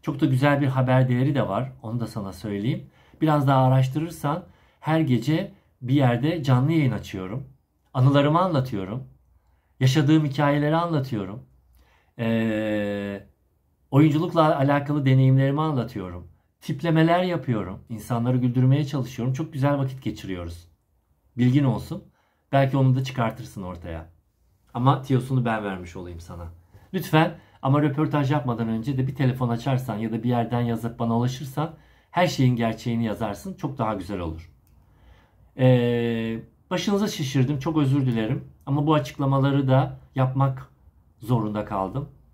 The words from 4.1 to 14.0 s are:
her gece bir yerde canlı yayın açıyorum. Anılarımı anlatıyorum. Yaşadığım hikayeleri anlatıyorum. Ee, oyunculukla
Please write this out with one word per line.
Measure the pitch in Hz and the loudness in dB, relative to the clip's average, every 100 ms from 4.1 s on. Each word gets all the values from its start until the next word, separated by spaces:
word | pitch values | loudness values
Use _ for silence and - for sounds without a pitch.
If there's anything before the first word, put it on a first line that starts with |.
| - 143 165 - _ _ _ | -6 -4 -4 -8 _ _ _
her | - 160 | -2 0
gece | 147 120 139 160 196 - _ _ | 2 2 2 -2 -2 -12 _ _
bir | 120 | 0
yerde | 143 131 117 147 170 | 2 4 2 0 -2
canlı | 139 123 131 | 2 2 4
yayın | 165 135 | 2 2
açıyorum. | 101 - 98 92 127 - _ _ _ _ | -2 -8 -10 -8 -10 -12 _ _ _ _
Anılarımı | 135 131 143 143 160 | 2 4 4 4 2
anlatıyorum. | 185 151 127 101 92 120 - _ _ _ _ _ _ _ | 2 0 -2 -6 -6 -8 -12 _ _ _ _ _ _ _
Yaşadığım | 131 143 139 156 | 2 4 4 4
hikayeleri | 151 131 147 147 147 160 | 2 0 2 2 2 0
anlatıyorum. | 170 156 131 107 95 110 - _ _ _ _ _ _ - | 0 -2 -2 -6 -6 -10 -16 _ _ _ _ _ _ -6
Ee, | 113 113 113 107 107 107 104 101 101 98 - _ _ _ _ _ _ | -2 0 0 -2 -2 -2 -2 -4 -6 -10 -14 _ _ _ _ _ _
oyunculukla | 135 | 4